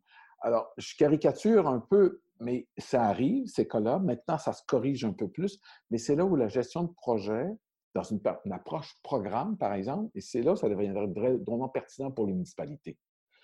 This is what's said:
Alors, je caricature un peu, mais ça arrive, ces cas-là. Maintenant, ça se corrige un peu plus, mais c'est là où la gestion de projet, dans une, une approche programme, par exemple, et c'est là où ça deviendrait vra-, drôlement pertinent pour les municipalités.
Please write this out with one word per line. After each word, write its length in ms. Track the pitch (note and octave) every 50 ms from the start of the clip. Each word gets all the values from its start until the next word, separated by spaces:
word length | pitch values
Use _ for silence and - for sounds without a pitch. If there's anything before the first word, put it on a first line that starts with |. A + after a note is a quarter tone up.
| - _ - - - - _ -
Alors, 320 | - A#2 A#2 A2 - - -
je 180 | - - - -
caricature 720 | - D3+ C#3+ D#3 D3 - D3 - - - G#3+ A3+ G3+ E3
un 140 | C#3+ B2+ A#2
peu, 400 | A#2 - G3 G3+ G3 F3 - - _ _ _ -
mais 300 | A#2 A#2+ B2+ B2 - - _
ça 260 | - - - - B2 A2+
arrive, 420 | G#2 G2 G2+ B2+ E3+ A#3 C#4 B3+ -
ces 180 | - - A2
cas-là. 320 | - - A2+ G#2+ A2+ C#3 F#3+
Maintenant, 400 | F#3+ C#3+ A#2 - - - E3 D3
ça 140 | - A#2
se 100 | G#2+ - -
corrige 400 | - C#3+ A#2+ A#2 C#3 C#3 A#2+ A#2+
un 80 | G#2+
peu 140 | F#2 - A2
plus, 320 | F#2 - D#3 F3+ G3+ - - - - - - _ -
mais 80 | A#2 A2+
c'est 160 | - - C#3+
là 100 | D3+ F#3
où 120 | G3 F3
la 100 | C#3 A#2
gestion 380 | G2+ - B2+ A#2+ - - E3+ F3
de 80 | E3+
projet, 560 | - - - B2+ A#2 G#2 G2 G#2 A2 A#2 D3 F#3+ A3 - _ _ _ _ _ _ -
dans 100 | F#2 F2+
une, 160 | - A2 G2 - F#2+ F2 - -
une 80 | G2
approche 420 | F#2 F2 - - D#2+ D#2+ - - - _
programme, 540 | - - C#3+ A#2 F#2+ G2+ G2+ A#2+ D#3 A3 G#3
par 160 | - B2 G2+
exemple, 380 | G2+ G2 F#2+ A#2+ C#3+ G3+ A3 - -
et 60 | G2+
c'est 220 | - - - A#2+
là 100 | A#2+ E3
où 40 | F#3+
ça 120 | - - G#2+
deviendrait 380 | G2+ F#2 G#2 G2 F#2+ G2+ G#2 G2
vra-, 340 | E2+ G2+ A2 B2+ B2+ -
drôlement 260 | - G#2+ A#2 A#2+ C3 C3
pertinent 440 | - C3 - - - - C3+ C3+
pour 140 | C3 A#2 G#2+
les 80 | G2 F#2+
municipalités. 640 | F#2 F2 - - - D#2+ D2 - - _ D#2+ - - _ _ _ _ _ _ _ _